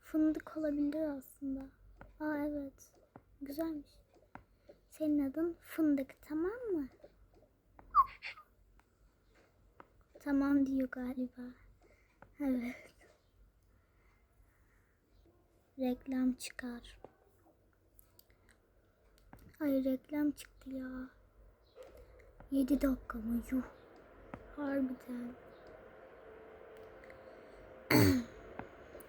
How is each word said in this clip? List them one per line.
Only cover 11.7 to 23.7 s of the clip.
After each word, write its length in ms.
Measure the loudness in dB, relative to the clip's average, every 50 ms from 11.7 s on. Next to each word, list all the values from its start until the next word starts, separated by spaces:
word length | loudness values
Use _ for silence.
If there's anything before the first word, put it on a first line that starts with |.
| -20 _ -20 -20 -20 _ _ _ _ _ -20 -20 -8 -2
Evet. 520 | 0 2 2 2 0 -4 -6 -8 -14 -20 -20 -20 -20 -20 -20 _ _ _ _ _ -20 -20 _ _ _ _ _ _ _ _ _ _ _ -20 _ _ _ _ _ _ -20 _ _ _ _ _ _ _ _ _ _ _ _ _ _ -20 -20 -20 _ _ _ _ _ _ _ _ _ -2
Reklam 540 | 0 0 0 0 -4 -4 0 2 2 2
çıkar. 680 | 2 0 -6 -10 -10 -8 -8 -8 -10 -10 -14 -18 -20 -20 -20 -20 _ _ _ _ _ _ _ -20 _ _ _ _ _ _ _ _ _ -20 _ _ _ -20 -20 _ -20 _ _ -20 -20 _ _ _ _ _ _ _ _ _ _ -20 _ -20 -20 -20 -20 -20 -20 -20 -8 -2
Ay, 240 | 2 4 4 4 4
reklam 460 | 4 2 0 -2 -4 0 2 2 2
çıktı 400 | 0 -2 -10 -18 -20 -18 -12 -10
ya. 400 | -8 -8 -8 -8 -8 -10 -10 -12 -14 -20 -20 -20 _ -20 -20 -20 -20 _ _ _ _ -20 -20 -20 -20 -20 -20 -20 -20 -20 -20 -20 -20 -20 -10 -2
Yedi 300 | 2 2 4 4 4 4
dakika 380 | 4 2 2 2 -2 -8 -8 -6
mı? 240 | -2 -2 -2 -2 -2 0
Yuh. 120 | -2 -2 -2 -2